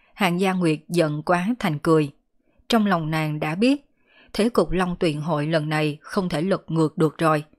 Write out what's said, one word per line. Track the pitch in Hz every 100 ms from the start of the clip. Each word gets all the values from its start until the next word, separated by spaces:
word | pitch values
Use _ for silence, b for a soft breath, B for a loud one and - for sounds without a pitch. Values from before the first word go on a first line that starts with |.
| _ -
Hàng | 196 175
Gia | 190
Nguyệt | 185 170 151 -
giận | 175 156 151
quá | 151 175 185 247
thành | 190 147
cười. | 175 160 143 - _ _ _ _ -
Trong | 233 202
lòng | 175 156
nàng | 160 156 151
đã | 156 165
biết, | 247 285 _ _ b b b
thế | - 220
cục | 233 160
Long | 170 180 175
Tuyền | 175 147
Hội | 147 151 151
lần | 165 151
này | 151 151 147
không | - - 180
thể | 151
lật | 185 170 -
ngược | 160 156 -
được | 156 -
rồi. | 165 156 147